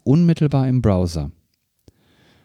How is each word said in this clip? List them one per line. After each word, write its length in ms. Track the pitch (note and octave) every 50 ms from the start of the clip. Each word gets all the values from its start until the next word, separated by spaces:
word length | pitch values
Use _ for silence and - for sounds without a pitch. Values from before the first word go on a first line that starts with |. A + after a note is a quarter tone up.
| -
unmittelbar 600 | - C3+ E3+ F3 E3 E3 - D#3+ D3 D3 C#3 C3 C3
im 140 | B2+ B2+
Browser. 500 | A2 G#2+ G2 F2+ F2+ F2 E2+ E2 C#2+ C#2+ - _ _ _ _ _ _ _ _ _ _ _ _ _ _ _ _ _ _ _ _ _